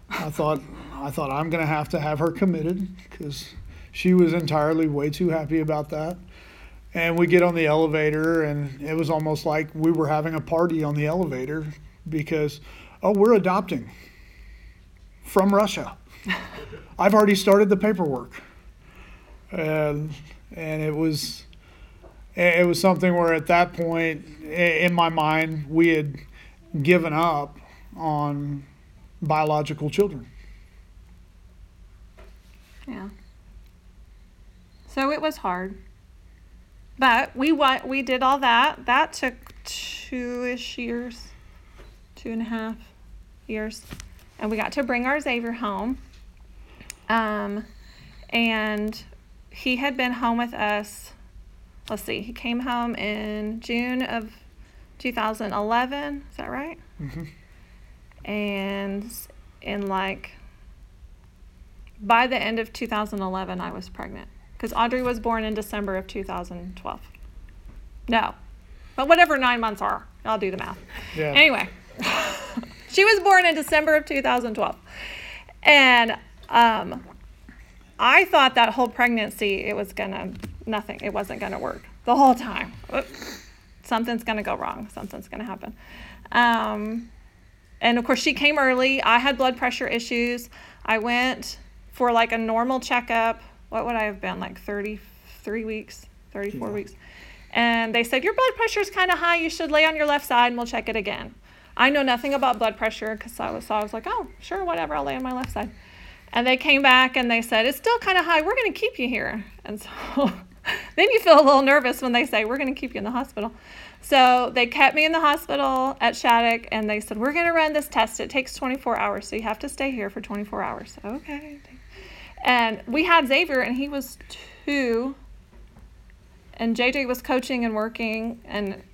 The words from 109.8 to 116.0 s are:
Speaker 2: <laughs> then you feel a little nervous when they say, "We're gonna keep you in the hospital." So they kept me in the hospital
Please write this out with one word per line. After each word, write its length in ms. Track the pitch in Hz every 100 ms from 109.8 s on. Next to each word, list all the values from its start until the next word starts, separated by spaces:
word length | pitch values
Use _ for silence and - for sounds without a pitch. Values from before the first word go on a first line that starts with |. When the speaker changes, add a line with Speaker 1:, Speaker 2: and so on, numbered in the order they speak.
| - - - - 254 - - - -
Speaker 2:
<laughs> 300 | - - -
then 160 | 403
you 80 | 453
feel 200 | 349 302
a 40 |
little 180 | 277 277
nervous 400 | 269 294 254 -
when 100 | 254
they 140 | 240 254
say, 180 | 214
"We're 140 | 214 269
gonna 160 | 269
keep 220 | 262 254 -
you 20 |
in 60 |
the 80 | 202
hospital." 400 | 247 262 - 214 - - - - -
So 480 | - 277 254 247 247
they 140 | 247 240
kept 300 | 294 269 302
me 100 | 311
in 60 |
the 80 | 330
hospital 760 | 311 294 - 277 269 262 262 -